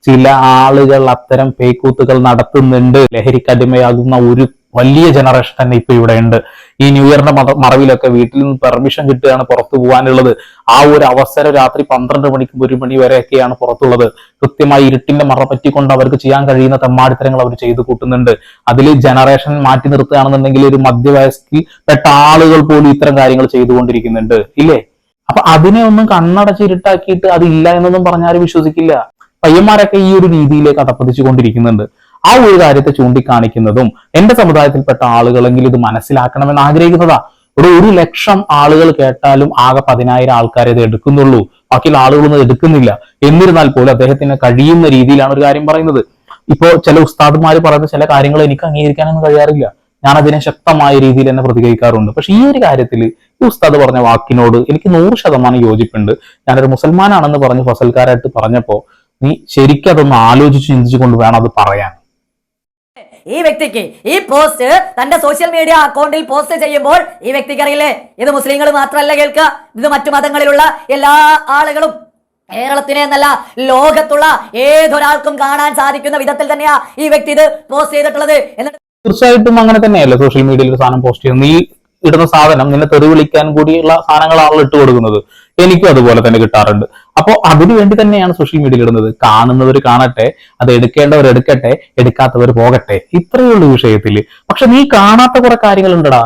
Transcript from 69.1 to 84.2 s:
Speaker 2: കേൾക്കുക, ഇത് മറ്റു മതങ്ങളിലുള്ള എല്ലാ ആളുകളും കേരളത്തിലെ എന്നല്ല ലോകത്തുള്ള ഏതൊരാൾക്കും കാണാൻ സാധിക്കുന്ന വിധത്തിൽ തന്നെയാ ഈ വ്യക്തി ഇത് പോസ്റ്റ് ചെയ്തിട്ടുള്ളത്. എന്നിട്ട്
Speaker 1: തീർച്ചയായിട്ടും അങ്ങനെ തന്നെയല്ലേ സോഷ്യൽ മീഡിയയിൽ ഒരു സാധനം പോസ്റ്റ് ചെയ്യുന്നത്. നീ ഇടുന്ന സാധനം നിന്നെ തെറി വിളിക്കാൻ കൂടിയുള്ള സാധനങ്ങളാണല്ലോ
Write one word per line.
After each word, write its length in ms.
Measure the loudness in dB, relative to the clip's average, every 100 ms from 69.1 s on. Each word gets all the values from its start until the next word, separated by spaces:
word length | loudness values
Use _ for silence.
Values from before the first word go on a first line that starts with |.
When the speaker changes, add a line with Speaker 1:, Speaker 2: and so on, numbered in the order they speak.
| -2
Speaker 2:
കേൾക്കുക, 260 | -2 0 -2 -4 _ -8
ഇത് 80 | -4
മറ്റു 180 | -4 -4 -4
മതങ്ങളിലുള്ള 480 | -4 -2 0 0 0 -2 -8 -4
എല്ലാ 180 | 0 2 2 0 -2 -4
ആളുകളും 360 | -4 -4 -6 -8 -20 _ _ _ _
കേരളത്തിലെ 520 | -12 -6 -6 -6 -6 -4
എന്നല്ല 240 | -2 -2 -4 -8 -8 -2
ലോകത്തുള്ള 540 | 0 0 0 -2 -2 0 -2 -8 -4 0
ഏതൊരാൾക്കും 720 | 0 0 -2 -2 -2 -6 -6
കാണാൻ 280 | -4 -2 -4 -2
സാധിക്കുന്ന 400 | -4 -6 -8 -6
വിധത്തിൽ 260 | -6 -6 -6
തന്നെയാ 240 | -4 -2 -2 -6 -10
ഈ 40 | -4 -4
വ്യക്തി 180 | -2 0
ഇത് 80 | 0 -2 _
പോസ്റ്റ് 260 | -6 -4 -4
ചെയ്തിട്ടുള്ളത്. 400 | -4 -4 -2 -2 -4 -12
എന്നിട്ട് 200 | -12 -14 _ _ -6
Speaker 1:
തീർച്ചയായിട്ടും 520 | 0 2 2 2 2
അങ്ങനെ 160 | 2 2 2
തന്നെയല്ലേ 320 | 2 0 2 0
സോഷ്യൽ 200 | 0 0
മീഡിയയിൽ 200 | 0 -2
ഒരു 80 | -2
സാധനം 180 | -2 -2 -4
പോസ്റ്റ് 180 | -4 -4
ചെയ്യുന്നത്. 220 | 0 2
നീ 80 | 0 -2 _ _ _ -2
ഇടുന്ന 180 | 0 0
സാധനം 360 | 2 2 2 0
നിന്നെ 160 | -2 0
തെറി 160 | 2 4
വിളിക്കാൻ 340 | 2 2 -2 -2 -2
കൂടിയുള്ള 380 | 0 0 0 0 0
സാധനങ്ങളാണല്ലോ 560 | -2